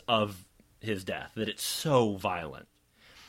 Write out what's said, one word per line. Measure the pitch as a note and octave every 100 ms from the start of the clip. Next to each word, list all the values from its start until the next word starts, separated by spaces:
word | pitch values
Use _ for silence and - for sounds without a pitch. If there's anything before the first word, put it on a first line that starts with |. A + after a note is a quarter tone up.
| -
of | A2 G#2 F#2+ - _ _ _
his | A2 G2
death, | F#2 D2+ - A2
that | G#2+
it's | -
so | - - D#3+ C3 A2+ F#2+
violent. | G2 F2 D#2 C2+ - _ _ _ - -